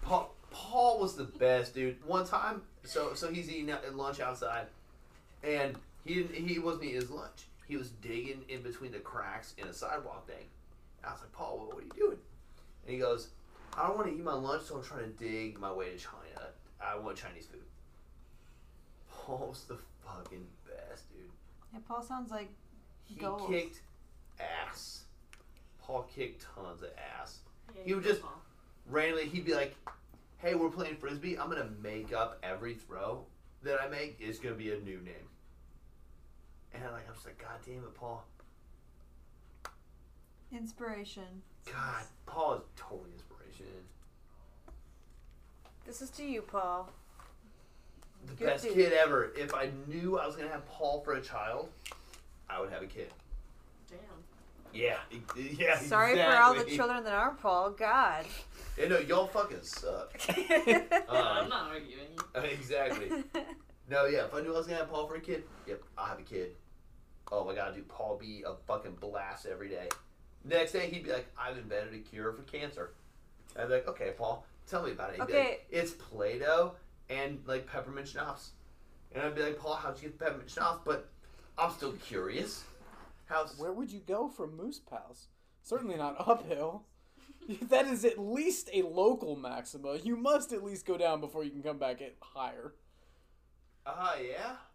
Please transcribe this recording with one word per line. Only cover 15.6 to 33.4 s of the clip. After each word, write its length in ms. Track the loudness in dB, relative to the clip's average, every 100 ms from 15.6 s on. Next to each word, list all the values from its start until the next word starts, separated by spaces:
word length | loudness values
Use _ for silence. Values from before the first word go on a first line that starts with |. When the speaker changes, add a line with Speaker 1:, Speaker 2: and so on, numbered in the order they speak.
Speaker 1:
my 120 | -6
way 180 | -4 -4
to 60 | -6
China. 500 | -12 -14 -14 -12 -14 -14 -20 -10
I 140 | -6 -4
want 180 | -6 -8
Chinese 300 | -10 -12 -16
food." 160 | -18 -18 -20 -20 -20 -20 -20 -20 -20 -20 -20 -20 -20 -20 -20 -18
Paul 360 | -16 -8 -6 -6
was 140 | -8
the 140 | -12 -14 -14 -18
fucking 400 | -16 -14 -12 -14 -14 -18 -16
best, 420 | -14 -14 -16 -16
dude. 200 | -18 -18 -18 -20 -20 -16
Speaker 2:
Yeah, 60 | -16 -8
Paul 160 | -8
sounds 280 | -6 -8 -6
like 200 | -8 -8 -14 -20 -20 -20 -20
Speaker 1:
He 100 | -18
Speaker 2:
goals. 340 | -6 -4 -2 0
Speaker 1:
kicked 320 | 0 0 -8 -18 -20 -20 -20 -20 -10
ass. 600 | -6 -4 -6 -8 -12 -14 -16 -20 -20 -20 -20 -20 -20 -18
Paul 220 | -6 -4 -4
kicked 300 | -6 -6 -6 -16
tons 280 | -12 -12 -10
of 60 | -12 -12 -12 -10
ass. 200 | -12 -14 -18 -20 -18 -12
Speaker 3:
Yeah, 60 |
Speaker 1:
He 100 | -2
would 80 | 0
Speaker 3:
you 40 | 4
go, 40 |
Speaker 1:
just 80 | 2
Speaker 3:
Paul. 200 | 0 -12 -16 -20 -20 -20 -2
Speaker 1:
randomly, 380 | 2 4 2 0
he'd 160 | -2
be 100 | 2
like, 220 | 2 2 -2 -14 -14 -20 -20 -20 -2
"Hey, 160 | 0 4
we're 140 | 2
playing 260 | 2 -4 -4
Frisbee. 420 | -6 -4 -4 -2
I'm 100 | -2
gonna 220 | -2 -4 -6
make 320 | -6 -6 -2
up 260 | 0 0 0
every 320 | -6 -4 -6
throw 500 | -8 -10 -6 -4 -4 -8 -18